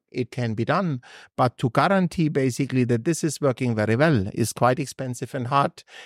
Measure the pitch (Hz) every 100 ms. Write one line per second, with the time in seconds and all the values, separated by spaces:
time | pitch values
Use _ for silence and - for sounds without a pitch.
0 | _ - 123 - 120 110 113 160 180 127
1 | - - - - 127 - 131 139 160 196
2 | 175 - 151 143 135 117 135 131 120 120
3 | 139 156 160 - 139 120 127 107 107 113
4 | 165 127 95 - 113 - 123 127 135 -
5 | 131 123 123 135 120 139 143 - - -